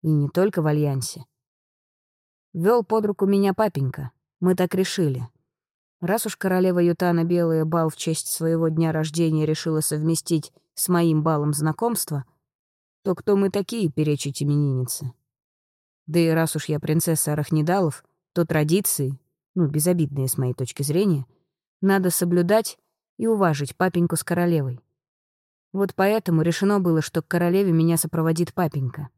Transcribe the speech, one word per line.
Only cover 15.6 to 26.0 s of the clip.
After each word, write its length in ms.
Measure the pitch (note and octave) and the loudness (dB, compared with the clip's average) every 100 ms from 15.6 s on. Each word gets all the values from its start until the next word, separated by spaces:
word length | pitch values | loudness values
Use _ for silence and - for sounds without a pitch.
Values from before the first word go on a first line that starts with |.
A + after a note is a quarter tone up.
| _ _ _ _ - | _ _ _ _ -4
Да 140 | D#3+ | 0
и 80 | E3 | 2
раз 260 | D#3+ D#3+ | 2 0
уж 120 | D#3 - | -2 -4
я 120 | D3+ | -4
принцесса 540 | - D#3 E3 D#3 - | 0 0 0 -2 -2
Арахнидалов, 720 | D3+ D3 D#3 D3+ F#3+ E3+ - _ _ _ | -2 0 0 2 2 0 -4 _ _ _
то 100 | - | -2
традиции, 720 | E3 D#3 D3+ F3+ G3+ - C3+ C#3 _ _ _ | 0 0 2 0 0 -4 -4 -6 _ _ _
ну, 140 | - D#3 | -2 0
безобидные 600 | D3+ D#3 F3+ D3 C#3 C3 | 0 0 0 0 -2 -4
с 80 | - | -2
моей 160 | B2+ | -4
точки 300 | B2 B2 - | -4 -8 -6
зрения, 440 | C#3+ D#3 G#3 D3+ C3 _ _ _ _ _ | -2 0 2 0 -4 _ _ _ _ _
надо 300 | F#3+ G3 F3+ | 0 2 2
соблюдать 680 | - F3 F3 F3 G#3+ A3 - _ _ _ _ | 0 0 2 2 2 0 -12 _ _ _ _
и 100 | A3+ | -2
уважить 480 | A3 F#3 C#3+ C#3+ | 2 2 0 -6
папеньку 420 | - F#3 F3 E3+ D#3+ | -2 0 2 0 -2
с 60 | |
королевой. 580 | - F3 F3 E3 C3+ B2+ _ _ _ _ _ _ _ _ _ | -2 0 0 0 -2 -8 _ _ _ _ _ _ _ _ _
Вот 220 | F#3+ G3 | -4 -4
поэтому 480 | - | 0